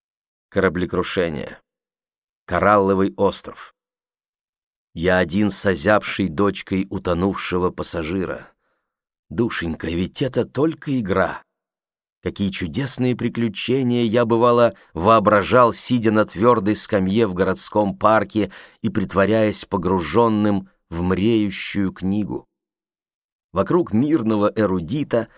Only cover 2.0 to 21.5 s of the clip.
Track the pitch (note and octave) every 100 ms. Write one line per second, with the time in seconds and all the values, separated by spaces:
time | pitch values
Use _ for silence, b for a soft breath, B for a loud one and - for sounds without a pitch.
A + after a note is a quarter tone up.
2 | _ _ _ _ - F2 F#2+ G#2 F#2+ F#2+
3 | G2 F#2+ G2 - - - - _ _ _
4 | _ _ _ _ _ _ _ _ _ -
5 | E2+ F#2 F2 F#2 G#2 F#2 G2+ F2 E2 G#2
6 | - - F#2+ D2 G2+ F#2+ - F#2+ F#2+ G2
7 | F2+ F2 G2 F#2 - F#2 F2+ E2+ - F2
8 | D#2 F#2+ E2 C2 - _ _ _ _ _
9 | _ _ _ E2 A#2+ - E2+ D#2 - E2+
10 | F#2 - C3+ - - - D#3 D3+ - C3
11 | G2 F#2+ E2+ - _ _ _ _ _ _
12 | _ _ F2 - G2 F#2+ F#2 D2 C#3 -
13 | B2+ A#2+ A#2 A#2 A#2 G2 - C3 B2+ A#2+
14 | A#2 A2+ A#2 A#2 A#2+ A#2+ A#2 b b E2
15 | F#2 A2+ G2+ G#2 F2+ B2 A#2+ G2 - B2+
16 | A2 G#2+ G#2 E2+ A2+ A2+ G2 G#2+ - G#2
17 | F#2 G2+ A2 F2+ F#2 F2+ - G#2+ G2+ F#2+
18 | G#2 A2 G2 A2 G2 B B B A2 G#2
19 | F#2+ F#2 F#2+ A2 G#2+ - - G2 F2+ F#2
20 | D#2 F2+ A#2 G#2+ G#2 G2 F#2+ B _ E2+
21 | F2+ F#2 G#2 A2+ G#2